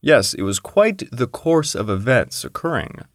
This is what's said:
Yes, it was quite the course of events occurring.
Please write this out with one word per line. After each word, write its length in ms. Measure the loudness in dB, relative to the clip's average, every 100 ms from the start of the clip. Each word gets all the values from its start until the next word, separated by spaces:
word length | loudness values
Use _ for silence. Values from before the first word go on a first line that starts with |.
Yes, 320 | 6 4 4
it 100 | -2
was 160 | -4 -4
quite 440 | -2 2 2 0 -10
the 160 | -6 -6
course 480 | -4 0 2 0 -6
of 140 | -4
events 560 | -2 2 2 2 -6 -10
occurring. 560 | -8 -4 -4 -6 -12 -20